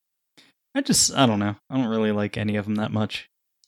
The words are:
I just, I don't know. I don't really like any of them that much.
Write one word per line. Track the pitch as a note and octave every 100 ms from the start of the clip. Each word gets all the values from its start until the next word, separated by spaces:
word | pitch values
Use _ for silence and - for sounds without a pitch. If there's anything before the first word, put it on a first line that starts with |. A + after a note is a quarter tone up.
| _ _ _ _ _ _ _ C4+
I |
just, | C#4+ G3+ - -
I | C3
don't | G#2
know. | G#2 G#2 _
I | C3
don't | A#2+
really | A2 G#2+
like | G#2 G#2 -
any | G#2 G#2
of | G2+
them | G#2
that | A2
much. | G#2+ G#2 - - _ _ _